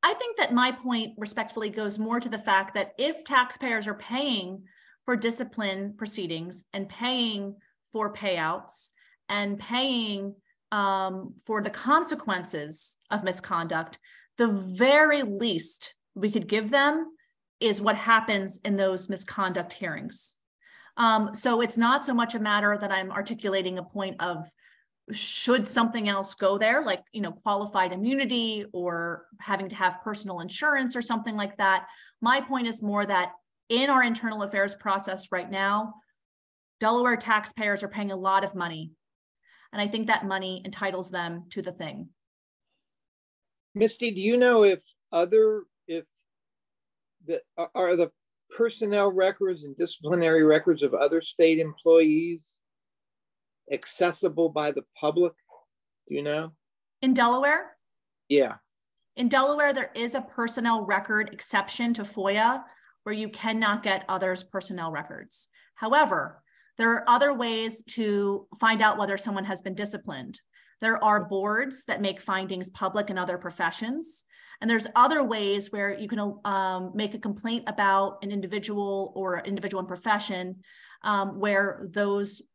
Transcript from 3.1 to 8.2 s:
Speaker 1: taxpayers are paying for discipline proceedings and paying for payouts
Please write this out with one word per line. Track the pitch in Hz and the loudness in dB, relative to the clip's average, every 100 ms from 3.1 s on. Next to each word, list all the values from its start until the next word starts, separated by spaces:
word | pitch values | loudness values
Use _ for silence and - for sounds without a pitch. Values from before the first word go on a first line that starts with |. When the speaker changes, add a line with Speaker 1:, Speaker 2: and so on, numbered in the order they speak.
| 320 | -4
Speaker 1:
taxpayers | - 269 247 - 262 226 208 | 2 2 2 -2 -4 -4 -4
are | |
paying | 208 - 247 285 226 180 196 - _ _ _ - | -10 -8 -4 -2 -2 -4 -12 -16 _ _ _ -4
for | 240 | -2
discipline | 226 233 247 - 202 190 202 208 | -2 -4 -8 -6 -6 -4 -8 -8
proceedings | 214 214 175 160 170 - - | -8 -6 -6 -6 -8 -12 -12
and | 196 196 | -10 -10
paying | - 240 254 233 208 196 202 _ _ _ | -6 -4 -2 -2 -4 -8 -12 _ _ _
for | 220 208 | -6 -6
payouts | 208 | -4